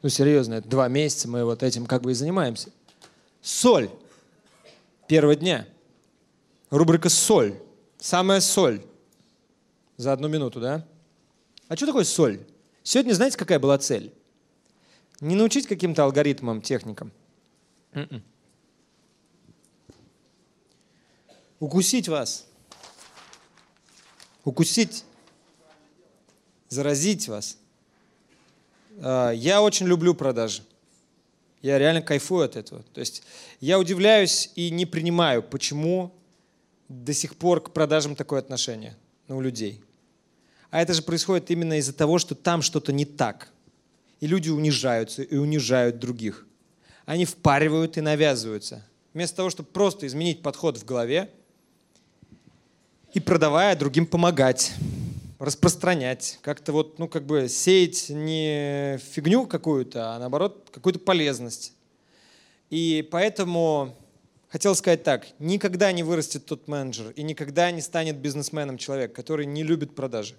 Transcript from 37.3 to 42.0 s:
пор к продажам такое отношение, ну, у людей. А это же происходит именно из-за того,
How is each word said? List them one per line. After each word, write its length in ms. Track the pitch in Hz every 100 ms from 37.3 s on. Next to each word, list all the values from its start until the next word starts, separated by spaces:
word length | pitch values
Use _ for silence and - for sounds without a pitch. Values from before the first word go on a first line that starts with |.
| -
пор 240 | 175 170
к 120 | -
продажам 440 | - 151 156 147 143
такое 240 | 139 139
отношение, 560 | 127 127 - 110 110 110 _ _ _
ну, 80 | 131
у 40 |
людей. 420 | 131 117 107 107 _ _ _ _ _ _ _ _ _
А 100 | 160
это 140 | 170
же 80 | 165
происходит 480 | 151 165 - 185 180
именно 280 | 175 165 156
из-за 140 | 131
того, 260 | 139